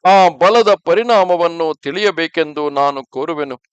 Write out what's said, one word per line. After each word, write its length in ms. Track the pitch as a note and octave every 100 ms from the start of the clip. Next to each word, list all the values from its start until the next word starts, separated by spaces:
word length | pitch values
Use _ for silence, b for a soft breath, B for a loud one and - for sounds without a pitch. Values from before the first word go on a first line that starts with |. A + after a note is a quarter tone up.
| F3+
ಆ 240 | G3 F3+
ಬಲದ 460 | C#3 F#3 A#3 G#3+ F#3+ -
ಪರಿಣಾಮವನ್ನು 880 | F#3 A#3+ A3 F#3 F3 E3+ E3+ D#3+
ತಿಳಿಯಬೇಕೆಂದು 960 | D3+ C#3 F3 G#3 E3 E3 - D#3 D3 D3
ನಾನು 340 | C#3+ C#3+ C#3 B2+
ಕೋರುವೆನು 480 | C3 D#3 D3+ C#3 B2+ _